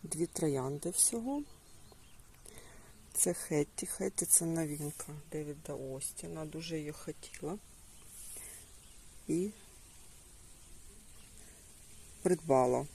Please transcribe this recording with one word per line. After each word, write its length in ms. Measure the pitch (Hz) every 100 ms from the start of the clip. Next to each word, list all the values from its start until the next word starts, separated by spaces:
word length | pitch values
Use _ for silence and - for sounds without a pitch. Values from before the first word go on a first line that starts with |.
Дві 220 | 160 156 170
троянди 640 | - 160 139 131 147 165
всього. 540 | 180 - 233 240 285 294 - - - - - - - - - - - - - - - -
Це 200 | - -
Хетті. 520 | 175 - 151 147 - 190
Хетті — 400 | - 190 - 175
це 160 | - 165
новинка 600 | 165 156 147 147 - - 147 147
Девіда 420 | 156 147 147 160
Остіна. 720 | 139 135 135 - - 170 160 156
Дуже 320 | 156 165 160
її 140 | 147
хотіла. 680 | 147 - - - - 147 202 - - - - - - - - - - - - - - - - -
І 220 | 160 202 - - - - - - - - - - - - - - - - - - - - - - - - - - -
придбала. 680 | 190 175 160 131 123 127 147